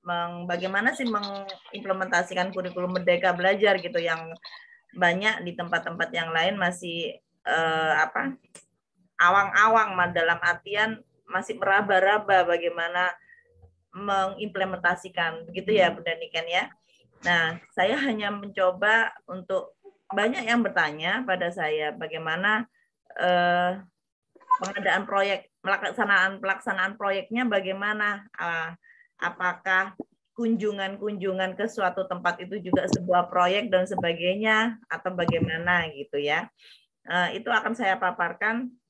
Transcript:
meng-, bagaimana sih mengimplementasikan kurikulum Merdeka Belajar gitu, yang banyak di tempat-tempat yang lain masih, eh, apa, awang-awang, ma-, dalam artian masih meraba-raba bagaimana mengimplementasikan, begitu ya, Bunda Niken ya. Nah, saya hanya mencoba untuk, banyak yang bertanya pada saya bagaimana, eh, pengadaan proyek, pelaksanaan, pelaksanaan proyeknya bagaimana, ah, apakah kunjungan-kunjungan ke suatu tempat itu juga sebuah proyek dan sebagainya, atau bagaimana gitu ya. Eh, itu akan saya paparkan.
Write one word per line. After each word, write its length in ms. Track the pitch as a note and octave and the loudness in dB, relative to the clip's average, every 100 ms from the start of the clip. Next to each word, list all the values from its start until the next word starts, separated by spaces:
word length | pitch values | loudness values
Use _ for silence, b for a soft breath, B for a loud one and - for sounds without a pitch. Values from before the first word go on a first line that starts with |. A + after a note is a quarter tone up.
meng-, 400 | F3+ F3 F3 - | -4 -4 -4 -8
bagaimana 480 | F3 F3 F#3 G3 A#3 | -4 -4 -2 0 0
sih 160 | B3 B3 | -2 -4
mengimplementasikan 1400 | G#3 G3+ G3 G3 F#3+ - G3+ F#3+ F#3 F#3 F3+ F#3 F3+ F#3 | -4 -4 -10 -10 -14 -14 -14 -6 -4 0 0 0 -2 -2
kurikulum 480 | F#3+ F3+ F3+ F3+ F#3 | -4 -6 -6 -4 -2
Merdeka 320 | F3 F3 F#3 | 2 2 2
Belajar 480 | F3 F#3+ G3 G#3 F#3+ | 2 2 4 4 2
gitu, 160 | F3 E3+ | 0 -4
yang 320 | E3 E3 E3 E3 B B B B _ | -2 -4 -8 -16 B B B B _
banyak 480 | - F3 F3+ G#3+ A3 | 0 2 2 0 -2
di 160 | F3 F3 | -8 -8
tempat-tempat 520 | F3 E3+ E3+ E3+ E3 | -4 -2 -4 -6 -4
yang 160 | E3 E3 | -4 -2
lain 300 | E3 F3 G3+ | 2 2 2
masih, 560 | F3+ F3+ F3+ E3 D#3 - _ _ - | -2 -2 -8 -6 -6 -10 _ _ -2
eh, 440 | D#3 E3 D#3+ D#3+ D3+ | 0 2 0 2 2
apa, 400 | D#3 - C#3 C3 _ - _ _ _ _ _ - | 2 0 -4 -8 _ -20 _ _ _ _ _ 2
awang-awang, 800 | F3 G3 G3 - G#3+ A3+ G#3+ F#3 | 4 6 4 4 6 6 4 2
ma-, 160 | F3 | 0
dalam 240 | F3 E3 E3+ | 2 2 2
artian 560 | F3 E3+ G3+ G3+ A3 A3 - _ - | 0 -2 -4 -2 0 -2 -14 _ -6
masih 300 | F3+ F#3+ - | -4 -4 -4
meraba-raba 880 | G3 G3 G3+ F#3+ F#3+ G#3 G3+ F#3+ | 2 2 4 4 4 2 4 4
bagaimana 640 | F3 E3+ E3+ E3+ E3+ F3 F3+ - b b b b - _ _ F3+ | 6 2 0 -2 -2 0 -2 -4 b b b b -20 _ _ -10
mengimplementasikan, 1500 | G3+ G3 F#3+ F#3+ G#3 F#3+ F#3+ F3+ F3 F3+ F#3+ F3+ E3 D#3+ - | -2 0 0 -4 -8 -4 -4 0 0 -2 -4 -4 -4 -4 -10
begitu 320 | - F#3 G#3+ | -8 2 4
ya, 80 | F3 | 4
Bunda 220 | E3 E3+ | 2 -6
Niken 340 | E3 D#3+ E3 E3+ | -6 -6 -6 -2
ya. 220 | F3+ - - b b _ _ | -2 -4 -12 b b _ _
Nah, 320 | F3 F3 E3 E3+ - | 0 2 0 -4 -10
saya 240 | - F#3+ C#4+ | 0 2 2
hanya 240 | C#4 G#3+ G#3 | 0 -2 -4
mencoba 840 | G3+ G3+ G3 F#3 F#3 G#3 A3+ G3+ - | -6 -8 0 0 2 4 4 2 -4
untuk, 480 | - F#3 F3+ F#3+ - _ - _ _ | -14 -14 -4 -4 -4 _ -20 _ _
banyak 400 | G3 A3 C#4 A3 | 0 0 0 0
yang 160 | A#3+ | 2
bertanya 640 | A3 F3+ D#3 D3+ E3 G#3+ B3 | 2 2 0 -2 -2 -2 -2
pada 240 | F3+ F3 | 0 -2
saya 400 | F3+ D#3 D#3 D3+ | -2 -2 0 -2
bagaimana, 800 | D3 D#3 D#3+ D#3+ E3 G3+ G#3+ A#3+ _ _ _ _ - | -4 -8 -6 -4 -2 0 0 -2 _ _ _ _ -2
eh, 640 | F3+ F3+ F3 F3 F3+ F#3 F#3+ _ _ _ _ _ - B4+ | 2 4 4 4 2 -2 -12 _ _ _ _ _ 0 0
pengadaan 400 | F#3 G3 F#3+ F#3 | 0 -2 0 0
proyek, 480 | G3 G3 G3 G3 - _ | 0 0 2 -2 -6 _
pelaksanaan, 800 | F#3+ G3+ G3+ - G#3 G3 F#3+ G3 | -2 -2 -2 -2 2 4 2 0
pelaksanaan 560 | F#3+ F#3+ - F#3+ F#3+ | -4 -2 -2 -2 -2
proyeknya 480 | G#3 G3+ G3 F#3 A3+ | -2 -2 -2 -2 -2
bagaimana, 880 | B3 G3+ F#3 F#3+ G#3 G#3+ G#3 G3+ G3+ - | 2 0 0 -4 -2 0 -2 -4 -10 -8
ah, 400 | E3+ E3 E3 E3+ b b b _ | -4 -4 -6 -10 b b b _
apakah 760 | F3 F3 F3+ F3+ F#3+ F#3 G3 - - _ _ - | -6 0 -2 -2 0 2 2 -6 -14 _ _ -4
kunjungan-kunjungan 1200 | A3+ A3+ G#3+ G3+ F#3+ G3+ G#3 G3+ F#3+ F#3 F#3 F#3 | 0 2 0 -2 -6 -4 -6 -4 -2 0 -2 -2
ke 80 | |
suatu 400 | A3 - F#3 F#3 | -4 0 -2 0
tempat 400 | F#3+ F3+ F3 F3 | -4 -2 -2 -2
itu 160 | F3+ G#3 | -8 -8
juga 240 | F#3 F#3 F3+ | 0 0 2
sebuah 400 | F#3 F3+ F3+ F3 | -2 2 2 4
proyek 400 | F3+ F3+ G3 A3 | 4 4 4 2
dan 160 | F#3 F#3 | 2 2
sebagainya, 880 | F#3+ F3 E3+ F3+ G3 A3 A3 A#3 A3+ | -2 -2 0 -2 0 2 2 2 -4
atau 320 | _ E3 F#3 F3+ | _ -6 -6 -2
bagaimana 720 | E3+ E3 D#3+ D#3+ F3 F3+ D#3+ C#3 | 0 2 0 -2 2 2 0 -8
gitu 240 | C#3+ C#3+ | -6 -4
ya. 320 | D3 D#3 A3+ B B B B _ - | 0 -2 -4 B B B B _ -4
Eh, 320 | F3 F3 F#3+ | -2 -2 -4
itu 80 | A#3 | -2
akan 240 | A3+ - | -2 0
saya 240 | A#3 G3+ F#3+ | -2 0 2
paparkan. 720 | F#3 F3+ E3+ E3+ G#3+ A#3 B3+ - | 0 0 -4 -2 -2 -2 -6 -12